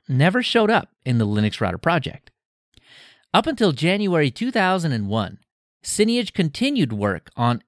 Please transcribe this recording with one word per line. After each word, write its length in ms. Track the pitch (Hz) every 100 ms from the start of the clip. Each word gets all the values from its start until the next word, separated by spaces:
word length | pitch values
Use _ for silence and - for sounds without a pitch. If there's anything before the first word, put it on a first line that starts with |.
| -
never 340 | 131 165 240
showed 300 | 240 233 214
up 180 | 220 - _
in 120 | 131 120
the 100 | 104
Linux 320 | 104 107 -
Router 180 | 95 87
Project. 540 | 165 170 - - _ _ _ _ _ _ _ - - _ _
Up 140 | 214 262
until 240 | 277 214
January 600 | 139 165 202 202 170 143
two 200 | - 247
thousand 400 | 247 185 185 165
and 140 | 117 101
one, 320 | 110 95 - _ _ _ _
Siniage 500 | - - 220 240 208
continued 600 | - 160 - 262 277 135
work 380 | 107 101 87 -
on 280 | - 120 117